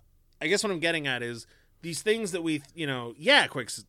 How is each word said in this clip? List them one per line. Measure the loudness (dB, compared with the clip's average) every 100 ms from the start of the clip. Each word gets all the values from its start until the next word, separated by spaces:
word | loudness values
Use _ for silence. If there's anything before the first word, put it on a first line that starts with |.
| _ _ _ -4
I | 0
guess | 2
what | 2
I'm | 0
getting | 0 0 0
at | -2
is | -4 -8 -12 _ _ _
these | -8 -2
things | 2 2 0
that | -2
we, | -2 -2 -4 -8
you | -4
know, | -4 -6 -2
yeah, | 4 6 4
Quick's | 0 -6 -10